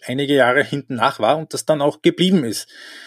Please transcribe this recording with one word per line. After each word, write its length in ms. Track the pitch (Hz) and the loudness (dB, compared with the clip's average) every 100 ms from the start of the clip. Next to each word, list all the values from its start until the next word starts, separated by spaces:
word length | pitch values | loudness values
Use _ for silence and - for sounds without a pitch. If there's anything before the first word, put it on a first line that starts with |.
| - | -8
einige 280 | 127 143 | -4 0
Jahre 300 | 143 120 131 | 2 4 2
hinten 320 | 135 143 - 123 | 0 -4 -6 -2
nach 240 | 127 - | -2 0
war 180 | 107 156 | 0 0
und 160 | 156 | -4
das 120 | 139 - | -6 -2
dann 160 | 156 | 0
auch 200 | 143 - | 0 0
geblieben 420 | 170 160 180 185 | 0 2 2 2
ist. 240 | 120 98 - - - - | 0 -6 -12 -18 -20 -20